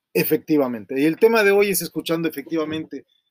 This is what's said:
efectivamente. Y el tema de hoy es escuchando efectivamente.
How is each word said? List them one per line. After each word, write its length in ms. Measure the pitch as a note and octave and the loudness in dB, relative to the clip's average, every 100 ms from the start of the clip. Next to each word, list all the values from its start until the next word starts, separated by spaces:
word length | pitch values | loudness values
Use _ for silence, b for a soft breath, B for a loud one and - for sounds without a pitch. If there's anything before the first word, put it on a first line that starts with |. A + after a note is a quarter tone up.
| _ | _
efectivamente. 840 | F3 D#3 D#3 - D3+ C3 A#2 F#2+ C3+ | -4 0 -2 0 0 0 -4 -6 0
Y 40 | |
el 140 | D#3 D#3+ | 0 4
tema 240 | A3+ A3+ | 4 4
de 80 | G3+ | 4
hoy 200 | G3+ G#3 | 4 2
es 120 | F3+ | -2
escuchando 460 | E3+ D#3+ D#3+ E3 D#3+ | -4 -8 -6 -4 -4
efectivamente. 800 | C#3+ C3 D#3+ D#3 D#3 D#3 C3+ _ _ _ | -8 -6 -6 -4 -8 -10 -14 _ _ _